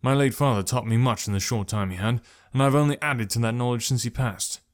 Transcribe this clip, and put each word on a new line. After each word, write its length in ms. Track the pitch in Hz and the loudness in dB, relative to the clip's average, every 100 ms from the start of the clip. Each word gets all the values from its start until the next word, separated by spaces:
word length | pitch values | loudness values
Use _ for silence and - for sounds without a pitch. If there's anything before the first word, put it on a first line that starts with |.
My 120 | 127 | 2
late 200 | 139 139 | 2 2
father 300 | 110 143 107 | 2 0 2
taught 240 | 95 123 113 | 0 -2 2
me 100 | 113 | 2
much 300 | 123 117 - | 2 0 -2
in 60 | |
the 60 | 101 | -2
short 280 | - 117 98 | -2 -4 -2
time 220 | 110 98 | -2 -4
he 80 | 90 | -2
had, 240 | 104 120 - - _ | -2 -2 -4 -20 _
and 100 | 127 | 0
I've 120 | 139 | 4
only 260 | 139 147 147 | 4 2 2
added 280 | 151 131 104 | -2 -2 -2
to 80 | 117 | 0
that 140 | 113 | 0
knowledge 340 | 117 123 120 - | 0 0 -2 -2
since 160 | 127 | -2
he 60 | 117 | -2
passed. 520 | - 127 92 - - _ | -2 -4 -4 -8 -8 _